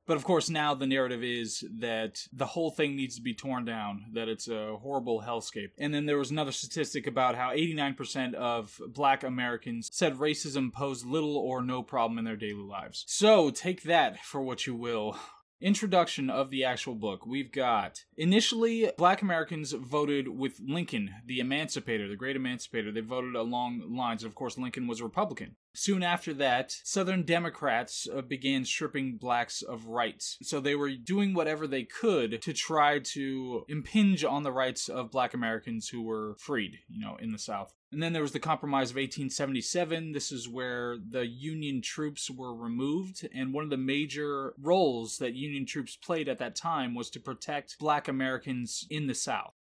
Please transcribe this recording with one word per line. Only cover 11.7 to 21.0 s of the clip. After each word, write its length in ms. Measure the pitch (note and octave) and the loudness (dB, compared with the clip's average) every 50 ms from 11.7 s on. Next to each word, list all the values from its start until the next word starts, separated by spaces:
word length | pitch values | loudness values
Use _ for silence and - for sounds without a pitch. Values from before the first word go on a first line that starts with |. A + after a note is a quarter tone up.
| B2+ B2+ A#2+ | -2 -2 -2
problem 340 | - - C3 A2+ A2+ A#2 | -2 2 2 2 4 2
in 80 | A2+ A2+ | 0 -2
their 120 | A2+ A2 | -4 -4
daily 280 | G#2 A2 G#2 G#2 G#2 G2+ | -4 -4 -6 -6 -6 -8
lives. 400 | G2 G2 G2 - - - - - | -8 -8 -8 -8 -8 -10 -12 -8
So 440 | - - - G3 G#3+ A3 G3+ E3 C#3+ | -4 0 6 8 10 10 10 10 6
take 320 | A#2+ - - F3 F3+ F3+ - | 4 0 -2 -2 -2 -2 0
that 380 | D#3 E3+ E3 C#3+ A2+ G2 - | 4 6 6 6 6 2 -2
for 200 | - - - D3 | -12 -6 -4 -2
what 240 | C3+ C3 B2 A#2+ - | -2 -2 -2 -4 -4
you 120 | - B2 | -4 -4
will. 420 | A#2 A#2+ A#2+ A#2 A2+ G#2+ G#2+ G#2 - - - - - _ _ _ - | -4 -2 -2 0 0 0 -2 -2 -6 -10 -16 -18 -20 _ _ _ -2
Introduction 680 | - F#3+ G#3 G3+ A3+ G3+ F#3 F3+ E3+ E3+ - - C#3 C3 | 4 4 4 4 4 4 6 6 6 4 2 -2 -2 0
of 200 | - C3 C3+ C3 | 2 0 0 0
the 120 | C3+ C3+ C3 | 0 2 2
actual 320 | B2+ B2+ A#2+ - C#3 B2 | 2 2 0 -2 -6 -6
book. 320 | A2 G#2 G#2+ G2 F#2 - | -2 -2 -2 -2 -4 -6
We've 240 | A2+ B2 C#3 C3+ A#2 | -6 -4 -4 -4 -4
got, 540 | - C#3 B2+ B2 A#2 G#2+ F#2+ F2 - - - _ - | -2 0 2 4 4 4 2 0 -4 -12 -20 _ -6
initially, 760 | - D#3 F3 F#3+ G#3+ A3+ - - A3+ A3+ A3+ A#3 A3+ A3 F#3+ - | 0 4 6 6 6 6 6 2 4 4 4 4 4 2 2 4
black 260 | - F3 F3+ F#3+ G3+ G3+ | 6 6 6 6 6 2
Americans 500 | G3 F3 E3 D#3+ - F3 D#3 D3+ C3 - | 2 2 2 0 -2 -4 -6 -6 -4 -6
voted 560 | - C3+ A#2+ C#3 D3+ D3 D3 C#3+ C#3 C3+ C3 | -6 -6 0 2 2 2 4 2 2 0 -2
with 320 | A2+ B2 C3+ C3 - - G2+ | -2 -2 -2 -2 -2 -4 -4
Lincoln, 460 | C3+ C#3+ E3+ F3 - - A#2 | -2 0 0 0 0 0 -2